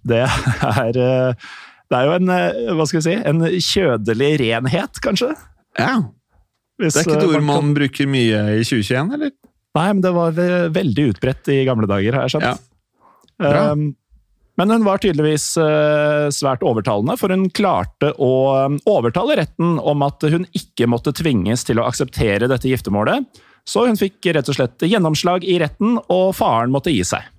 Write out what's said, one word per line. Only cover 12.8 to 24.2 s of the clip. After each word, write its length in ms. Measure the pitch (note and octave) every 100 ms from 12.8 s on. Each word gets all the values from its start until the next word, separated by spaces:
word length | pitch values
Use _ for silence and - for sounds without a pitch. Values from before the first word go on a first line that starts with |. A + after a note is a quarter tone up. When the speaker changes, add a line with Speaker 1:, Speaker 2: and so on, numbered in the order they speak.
| _ _ _ _ _ _
Speaker 2:
Bra. 220 | C#3 D3 D3+
Speaker 1:
Ehm, 140 | D3 D3+ - _ - _ _ _ -
men 140 | F#3+
hun 80 | A3+
var 140 | G#3 F#3+
tydeligvis, 460 | G#3 D3+ D#3+ D3+ - -
eh, 720 | D#3 D3+ D3+ D3+ D3+ D3 D3
svært 360 | C#3 C#3 B2+ F3
overtalende, 480 | A2 G#2 G#2 G#2 B3
for 160 | G3
hun 140 | F#3+ F#3+
klarte 640 | - G3+ A#2+ - _ D3
å, 180 | - B2+ C3 C3+ C3+
ehm, 240 | C3+ C#3+ -
overtale 500 | F#3+ A#2 E3+ A#3+ D4+
retten 400 | D#3 - E3 E3
om 240 | - D3
at 180 | C#3+ -
hun 220 | D#3 E3 F3+
ikke 360 | - - - A#2+
måtte 240 | A#2 - C3+
tvinges 480 | D#3+ A#2 F2+ A#2+
til 160 | - A#2
å 60 | A2+
akseptere 600 | - C3+ - A#2 G2+ B2
dette 180 | B2+ C3
giftermålet. 560 | B2+ - G2+ A2 A#3 C4 - _ _ -
Så 200 | G3+ B3
hun 100 | G#3+
fikk 360 | G3 _